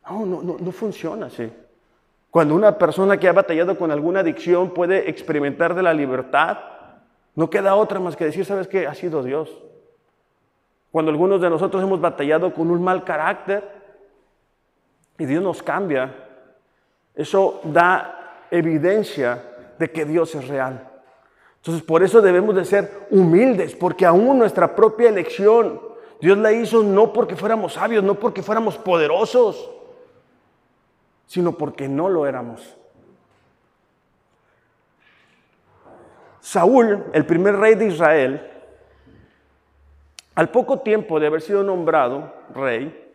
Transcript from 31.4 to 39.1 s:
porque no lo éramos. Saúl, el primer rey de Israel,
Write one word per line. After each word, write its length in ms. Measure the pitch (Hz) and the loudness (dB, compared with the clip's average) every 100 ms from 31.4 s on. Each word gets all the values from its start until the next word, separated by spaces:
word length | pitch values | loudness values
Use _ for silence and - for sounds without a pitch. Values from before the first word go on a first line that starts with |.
| 175 - | -4 -4
porque 280 | 151 - 139 | -10 -8 -6
no 180 | 139 185 | -4 -2
lo 180 | 175 143 | 0 -2
éramos. 480 | 127 120 117 - - _ _ _ _ _ _ _ _ _ _ _ _ _ _ _ _ _ _ _ _ _ _ _ _ _ _ _ _ _ _ _ - - _ - _ | -6 -12 -16 -20 -20 _ _ _ _ _ _ _ _ _ _ _ _ _ _ _ _ _ _ _ _ _ _ _ _ _ _ _ _ _ _ _ -20 -20 _ -20 _
Saúl, 640 | - 190 175 262 226 202 - | -4 2 4 6 4 0 0
el 140 | 156 151 | -2 0
primer 280 | 170 196 196 | 2 2 4
rey 180 | 220 | 4
de 140 | 220 220 | 4 2
Israel, 640 | 160 160 160 131 139 - - - _ _ _ _ | 2 4 4 2 -4 -12 -20 -20 _ _ _ _